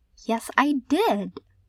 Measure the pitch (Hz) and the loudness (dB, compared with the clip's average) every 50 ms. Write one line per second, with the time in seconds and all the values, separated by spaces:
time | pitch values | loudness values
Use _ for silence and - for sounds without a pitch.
0 | _ _ _ - - - 226 226 - - - - 269 294 285 254 - - 277 349 | _ _ _ -12 -6 -4 -4 -4 -4 -2 0 2 2 2 0 -2 -2 0 2 2
1 | 453 403 208 202 190 180 - - _ _ _ _ _ | 2 2 2 0 -4 -8 -10 -16 _ _ _ _ _